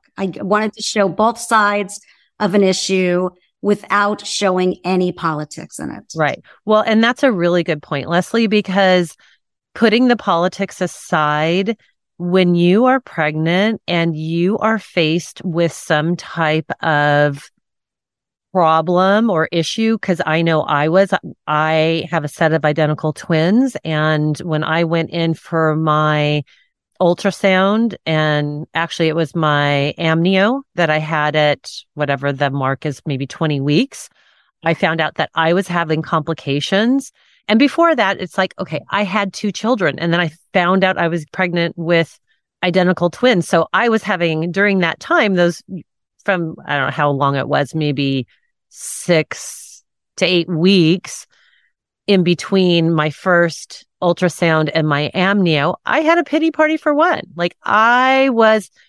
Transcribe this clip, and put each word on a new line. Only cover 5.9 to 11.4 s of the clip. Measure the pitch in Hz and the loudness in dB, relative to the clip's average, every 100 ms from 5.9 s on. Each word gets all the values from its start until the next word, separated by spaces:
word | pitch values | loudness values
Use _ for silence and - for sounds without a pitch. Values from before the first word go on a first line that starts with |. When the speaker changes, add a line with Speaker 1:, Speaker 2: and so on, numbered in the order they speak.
Speaker 1:
it. | - - | -12 -10
Speaker 2:
Right. | 160 151 - - _ - | -2 -2 -2 -12 _ 0
Well, | 214 220 | 2 2
and | 220 | 2
that's | 226 247 | 2 2
a | 277 | 0
really | 196 170 175 | 2 2 2
good | 170 151 | 0 -4
point, | - 143 - | -4 -6 -2
Leslie, | 175 170 220 226 | -2 0 0 0
because | 214 196 190 190 185 170 - _ _ _ _ _ | 0 0 2 4 4 0 -6 _ _ _ _ _
putting | - 226 226 254 | -2 2 4 2
the | 240 | 2
politics | - 170 180 - 196 - | 0 0 0 -2 -8 -4
aside, | 180 - - 165 151 151 | -6 -8 -4 0 2 0